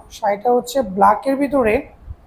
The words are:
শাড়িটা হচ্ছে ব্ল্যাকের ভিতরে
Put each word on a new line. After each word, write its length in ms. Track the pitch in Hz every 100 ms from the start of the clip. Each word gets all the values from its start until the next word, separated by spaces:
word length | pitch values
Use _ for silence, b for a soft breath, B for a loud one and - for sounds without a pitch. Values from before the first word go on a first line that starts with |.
| -
শাড়িটা 400 | - 208 202 247
হচ্ছে 300 | 247 240 277
ব্ল্যাকের 540 | 208 190 196 214 269 269
ভিতরে 520 | 285 285 220 247 - - - -